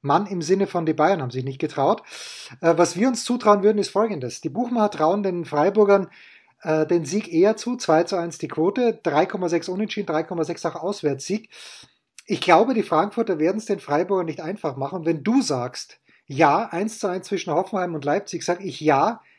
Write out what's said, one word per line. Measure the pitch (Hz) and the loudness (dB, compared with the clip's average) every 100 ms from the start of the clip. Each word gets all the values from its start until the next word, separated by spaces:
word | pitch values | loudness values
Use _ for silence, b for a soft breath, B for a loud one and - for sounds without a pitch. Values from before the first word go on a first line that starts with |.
Mann | 143 156 202 | 2 2 2
im | 185 | -6
Sinne | 156 196 196 | 0 0 0
von, | 180 160 | 0 -2
die | |
Bayern | 160 156 196 | 2 2 2
haben | 131 | -2
sich | 131 | -6
nicht | 131 135 | -8 -6
getraut. | 151 - 139 214 B B B B B B | -6 0 0 0 B B B B B B
Äh, | 165 165 | 2 4
was | 170 175 | 2 4
wir | 254 | 0
uns | 240 | 0
zutrauen | - 247 214 202 | -2 0 4 6
würden, | 196 208 | 6 2
ist | 190 | 0
Folgendes. | 196 220 175 123 - | 0 0 -2 -6 -6
Die | 156 | -8
Buchmacher | 135 240 240 208 | -4 -2 2 0
trauen | 208 156 196 | 2 2 2
den | 196 175 | 0 -4
Freiburgern, | 156 147 170 202 202 196 190 B B B B _ | -2 2 2 4 6 6 2 B B B B _
äh, | - 156 156 | -2 0 2
den | 175 | 0
Sieg | 143 196 214 | 0 -4 -2
eher | 165 196 214 | 2 4 2
zu, | 240 247 | -4 -6
zwei | - 160 | 2 2
zu | 170 185 | 2 -2
eins | 170 165 | -4 -8
die | - | -8
Quote, | - 165 254 240 226 | -2 -2 2 0 0
drei | 175 147 185 | 0 2 0
Komma | 196 180 | -2 -2
sechs | 170 170 | -2 -2
Unentschieden, | 180 214 - 180 | -6 -4 -4 -4
drei | 156 | -4
Komma | 160 170 | -4 -4
sechs | 156 165 170 | -4 -4 -6
auch | 160 | -4
Auswärtssieg. | 165 202 151 135 - 214 - B B B B B _ _ - | -6 -4 -4 -4 -4 -6 -8 B B B B B _ _ -8
Ich | 185 | -4
glaube, | - 170 226 226 | 4 6 6 0
die | |
Frankfurter | - 156 202 233 220 165 | 2 0 0 -2 -2 0
werden's | 156 208 - | 0 0 -4
den | 185 | -6
Freiburgern | - 147 180 190 165 | -2 -2 0 -2 -2
nicht | 147 | -6
einfach | 160 208 156 131 | -8 -6 -6 -6
machen. | 139 190 | -6 -4
Und | 160 | -2
wenn | 160 | -2
du | 135 254 | 2 2
sagst, | 226 131 123 - - - b b _ | 2 -2 -4 -10 -18 -20 b b _
ja, | 135 151 160 220 | 4 4 4 0
eins | 170 214 - | -4 -6 -4
zu | 196 | -6
eins | 185 - | -6 -6
zwischen | 190 180 | -6 -2
Hoffenheim | 156 185 196 180 156 | -2 0 -4 -4 -4
und | 139 | -2
Leipzig, | 156 - 170 | -2 -2 -8
sag | - 175 | -4 -4
ich | 190 123 | -6 -2
ja, | 151 139 180 233 b | 2 4 2 -2 b